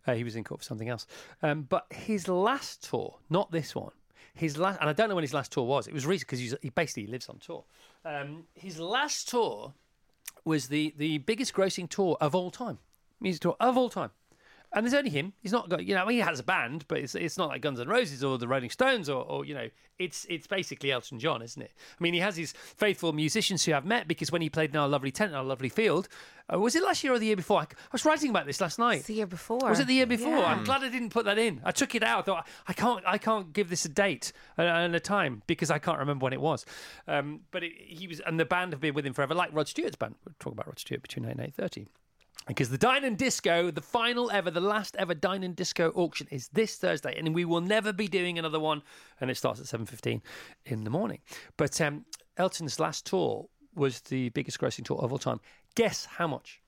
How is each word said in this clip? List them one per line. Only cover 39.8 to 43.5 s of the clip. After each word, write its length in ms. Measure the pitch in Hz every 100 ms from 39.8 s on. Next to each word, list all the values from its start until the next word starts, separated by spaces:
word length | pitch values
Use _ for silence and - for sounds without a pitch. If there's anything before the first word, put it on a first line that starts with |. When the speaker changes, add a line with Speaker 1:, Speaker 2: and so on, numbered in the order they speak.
| 339 135
Speaker 1:
band. 180 | 113 117 -
We'll 100 | -
talk 140 | -
about 140 | - -
Rod 100 | -
Stewart 220 | - 123
between 240 | - - 117
eight 60 |
and 100 | 120
eight 140 | 120 -
thirty. 320 | - - - _ _ _ _ - -
Because 220 | 113 123
the 80 | 127
Dine 240 | 240 269
and 120 | 269 190
Disco, 520 | 269 - 190